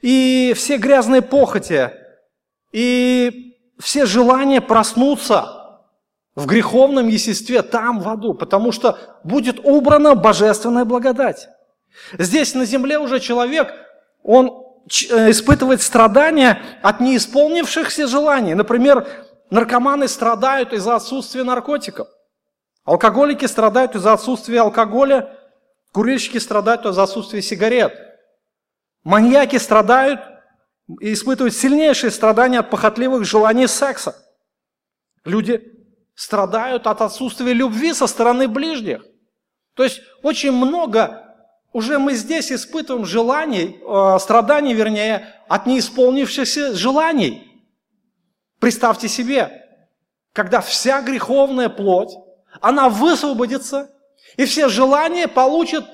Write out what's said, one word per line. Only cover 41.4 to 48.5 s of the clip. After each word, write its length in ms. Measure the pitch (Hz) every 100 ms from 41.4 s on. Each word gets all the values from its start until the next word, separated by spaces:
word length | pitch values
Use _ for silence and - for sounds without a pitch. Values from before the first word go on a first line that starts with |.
| _ _ _
уже 260 | 240 220 294
мы 140 | 277
здесь 380 | 247 214 320 -
испытываем 540 | 254 - 320 302 254 196
желание, 680 | 196 233 277 311 214 170 -
э, 440 | - 202 190 190
страдания, 540 | 190 220 214 294 294
вернее, 600 | 226 220 214 214 214 - _ _
от 200 | 196 -
неисполнившихся 1080 | 254 - - 254 262 269 - 262 - 285
желаний. 680 | 196 202 277 320 311 165 113 - _ _ _ _ _ _ _ _ _ _